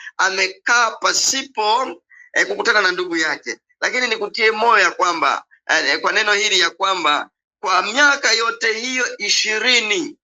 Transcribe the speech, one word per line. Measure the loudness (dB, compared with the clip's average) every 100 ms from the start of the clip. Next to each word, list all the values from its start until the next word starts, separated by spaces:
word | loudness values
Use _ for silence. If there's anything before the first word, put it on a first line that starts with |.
| -12 -2
amekaa | -2 0 -4 -4 0 2 2
pasipo, | 0 -2 0 -2 -2 -6 -2 0 0 -2 -8 _ -20 -6
eh, | -2 -2
kukutana | 0 0 2
na | 2
ndugu | 0 -4 -2
yake. | -2 -4 -8 -12 _ _
Lakini | -4 -2 -2
nikutie | -2 -4 0 0
moyo | 2 4 4
ya | 2
kwamba, | 2 0 2 0 -2 -6 _ -2
eh, | 0 0 0
kwa | 0
neno | 0 2
hili | 2 2 2
ya | 0
kwamba | 0 -2 0 0 0 -4 _ _ _
kwa | 0 0
miaka | 0 2 4 4 0
yote | 0 0 -2 -2
hiyo | -2 -4 -4 -4 -4
ishirini | -2 0 0 -2 0 0 0 -2 -4 -10